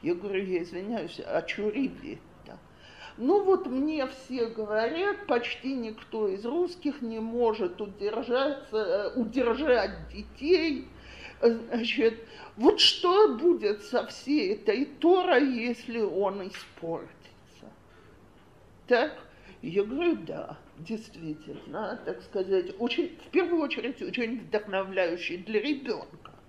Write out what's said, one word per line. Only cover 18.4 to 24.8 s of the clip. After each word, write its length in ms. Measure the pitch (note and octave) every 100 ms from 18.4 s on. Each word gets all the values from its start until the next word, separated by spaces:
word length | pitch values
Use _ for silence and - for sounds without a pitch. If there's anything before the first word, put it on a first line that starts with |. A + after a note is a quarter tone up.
| - - - - -
Так? 260 | A#3+ D4+ - - - - -
Я 200 | - F3+
говорю: 320 | G#3 C4+ F4 A3+
"Да, 400 | E3 D#3+ - - - -
действительно, 1200 | E3 A3 A3 - E3 D3+ - - - D#3 G#3+ - -
так 160 | F3+
сказать, 540 | - G3+ F#3+ F#3+ F3+ -
очень, 400 | A#3+ - E4 - -
в 40 |
первую 320 | E4 F4 E4+
очередь, 360 | C#4+ - A#3 B3+
очень 400 | - G3 A3+ A#3
вдохновляющий 960 | F3 G#3 G#3 F#3+